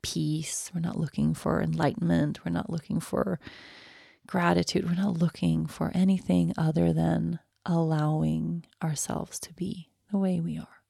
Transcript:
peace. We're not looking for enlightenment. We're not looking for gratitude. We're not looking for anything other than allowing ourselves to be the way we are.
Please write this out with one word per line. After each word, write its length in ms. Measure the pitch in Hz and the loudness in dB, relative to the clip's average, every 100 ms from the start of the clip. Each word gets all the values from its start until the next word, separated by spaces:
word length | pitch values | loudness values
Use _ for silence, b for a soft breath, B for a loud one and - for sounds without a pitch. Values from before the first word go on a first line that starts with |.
peace. 680 | - 165 156 156 156 - - | -4 -2 -2 -2 -4 -8 -8
We're 60 | 175 | -4
not 180 | 165 - | -4 -2
looking 360 | 156 - 147 | -4 0 0
for 280 | 160 147 - | 0 0 0
enlightenment. 800 | 165 160 147 - 170 170 151 - | 0 0 0 0 2 2 2 -2
We're 80 | 170 | -4
not 180 | 170 - | -4 -4
looking 280 | 160 - - | -8 -4 -6
for 400 | - - 196 185 B B B B B B B B - | -2 -2 -2 -4 B B B B B B B B -6
gratitude. 600 | 190 175 175 170 190 170 | 0 4 4 2 0 0
We're 80 | |
not 240 | 175 202 170 | 0 0 2
looking 480 | 170 - 175 160 160 | 0 2 0 0 -2
for 260 | - 156 | -4 -2
anything 580 | 180 190 190 - 180 170 - | 2 4 2 2 2 2 2
other 340 | 160 160 - | 2 4 4
than 460 | 160 160 170 165 170 _ _ - | 4 2 2 0 -4 _ _ -2
allowing 960 | 165 160 156 151 156 156 160 160 170 - _ | 0 2 2 2 2 2 0 -2 -4 -8 _
ourselves 560 | 165 147 - - - - | -4 -4 -4 -4 -6 -10
to 120 | - | -14
be 380 | 160 180 180 165 _ _ | -8 -6 -6 -12 _ _
the 60 | 196 | 0
way 240 | 190 175 | 2 0
we 160 | 165 156 | -2 -6
are. 260 | - - | -10 -20